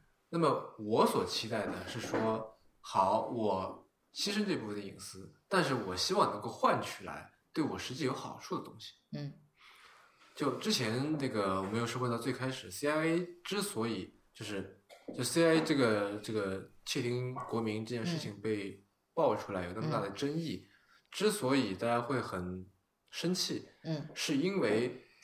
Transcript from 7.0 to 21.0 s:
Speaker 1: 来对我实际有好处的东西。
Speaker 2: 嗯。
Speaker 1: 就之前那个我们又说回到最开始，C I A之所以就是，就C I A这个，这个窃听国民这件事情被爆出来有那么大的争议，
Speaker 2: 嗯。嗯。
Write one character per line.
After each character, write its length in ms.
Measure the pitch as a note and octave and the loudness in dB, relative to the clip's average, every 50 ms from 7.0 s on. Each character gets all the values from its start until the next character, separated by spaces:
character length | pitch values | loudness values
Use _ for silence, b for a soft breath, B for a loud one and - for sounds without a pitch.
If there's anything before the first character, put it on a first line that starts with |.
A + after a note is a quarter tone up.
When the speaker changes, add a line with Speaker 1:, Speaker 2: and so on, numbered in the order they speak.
| F#2 | -10
Speaker 1:
来 280 | E2+ - - - - _ _ _ _ | -10 -10 -10 -12 -16 _ _ _ _
对 100 | - E3 D3 | -2 -2 0
我 140 | - - - | 0 -2 -4
实 160 | - - B2+ | -6 -6 -4
际 100 | C3 D3+ | -2 -2
有 80 | - | -2
好 260 | - - - - - - | -2 -2 -6 -8 -10 -10
处 180 | - - F3+ | -6 -4 -4
的 80 | C#3+ - | -4 -4
东 140 | - - A2+ | -6 -14 -16
西。 160 | - - - _ _ _ | -16 -18 -18 _ _ _
Speaker 2:
嗯。 200 | - D3 D3 C#3+ - - - _ _ b b b b b b b b b b b b b b b b | -8 -8 -8 -8 -10 -12 -20 _ _ b b b b b b b b b b b b b b b b
Speaker 1:
就 180 | - D3 C#3 B2 B2 | -2 0 0 0 0
之 140 | - A3 | 0 0
前 460 | G#3+ - A#2+ G#2+ A2+ B2+ C#3 D#3 D#3 D3 | 2 2 2 2 2 2 0 0 0 0
那 100 | C#3 B2 | 0 0
个 280 | A2+ G#2+ G2+ F#2+ F#2+ F#2+ | 0 2 2 2 2 0
我 20 | |
们 140 | F#2+ G2 A2 | 0 0 0
又 100 | A#2 A#2 | 0 0
说 140 | A2+ - B2+ | 0 -2 -2
回 80 | B2+ A#2+ | 0 0
到 80 | A#2 | 0
最 160 | A#2 A#2 C3+ | -2 -2 -2
开 180 | B2 - C3 C3 | -2 -2 -2 -4
始 200 | C3 - - F#2+ | -4 -6 -8 -10
，C 180 | - - C#3+ D3 | -8 -2 0 0
I 180 | D#3 D#3 D#3+ | 2 2 2
A 220 | E3 E3 F3 F3 - - - - | 2 2 2 0 -2 -8 -12 -8
之 160 | - F#3+ G#3 | -4 -2 -2
所 280 | G3 - - A2+ A2+ A#2 | -2 -2 -2 -2 -2 0
以 320 | G#2+ F#2+ - - - _ _ _ | -2 -4 -6 -8 -12 _ _ _
就 120 | - - A2 | -14 -12 -8
是， 380 | G2+ G2+ F#2+ F#2 - - - _ - - - - - - | -6 -6 -6 -6 -6 -10 -18 _ -20 -20 -18 -14 -10 -6
就 80 | C3+ B2 | -4 -2
C 200 | - - E3+ E3 | 2 4 6 6
I 120 | E3 D#3+ | 8 8
A 40 | D#3+ | 6
这 120 | D#3 - D3+ | 6 4 4
个， 440 | C3+ B2+ A2 G#2+ G#2 G2+ G2+ G#2 G#2+ | 4 6 6 4 4 2 0 -2 -4
这 140 | - - | -4 -4
个 380 | A2 G#2+ G2+ F#2+ F#2+ F#2+ - - - - - | -2 0 0 0 -2 -4 -8 -12 -18 -12 -8
窃 160 | - - C#3+ | -4 -2 -2
听 320 | A#2+ A#2+ A#2+ B2 B2+ B2+ B2+ | 0 0 0 -2 -2 -4 -6
国 260 | A2+ A2 - A2 A2+ | -8 -6 -4 -2 0
民 240 | A2+ G#2+ G#2 A2 A2 | 0 0 -2 -2 -4
这 100 | A2 B2 | -4 -4
件 120 | A#2 A2 | -2 -2
事 100 | F3 E3+ | -2 -2
情 240 | D#3 - A2 G2+ G2+ | -2 -4 -6 -8 -4
被 460 | G2+ A2 G#2+ G2+ G2 G2 - - - _ _ _ _ _ - | -2 -2 0 0 -2 -6 -8 -12 -18 _ _ _ _ _ 0
爆 200 | E3 D#3 B2 G#2+ | 2 4 4 4
出 180 | - - - | 2 -2 -4
来 120 | G2+ F#2 F2 | -4 -2 -2
有 80 | F2 | -4
那 80 | F#2 A2 | -4 -4
么 100 | D3 D#3 | -2 0
大 100 | C#3 A2 | 0 0
的 100 | G2+ G2 | -2 -2
争 200 | G2+ - C#3 C#3+ | -4 -2 -2 -2
议， 340 | D3+ E3 E3 C#3 F#2 - b | -2 -2 -2 -4 -6 -8 b
Speaker 2:
嗯。 0 | |
嗯。 60 | b b b b b b b | b b b b b b b